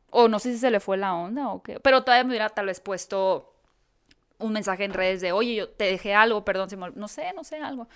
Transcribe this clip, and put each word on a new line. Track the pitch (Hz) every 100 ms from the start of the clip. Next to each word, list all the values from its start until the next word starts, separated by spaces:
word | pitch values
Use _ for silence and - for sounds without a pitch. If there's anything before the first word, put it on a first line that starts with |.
| _
O | 233 233
no | 214
sé | 247
si | 233
se | 247
le | 208
fue | - 190
la | 196 170
onda | 175 254 254
o | 185
qué, | - -
pero | 269 262
todavía | 262 247
me | 254
hubiera | 233 214
tal | 208 196
vez | 180
puesto | 196 185 - 196 190 165 - _ _ _ _ _ _ _ _ -
un | 220
mensaje | 214 202 190
en | 202
redes | 190 185 190
de, | 180
"Oye, | 190 240 220
yo | 180
te | - 202
dejé | 185 208 202
algo, | 226 214
perdón", | 202 190 190
si | 196
me... | 180
no | 202 208
sé, | - 339
no | 381
sé, | 311 311
algo. | 277 269 -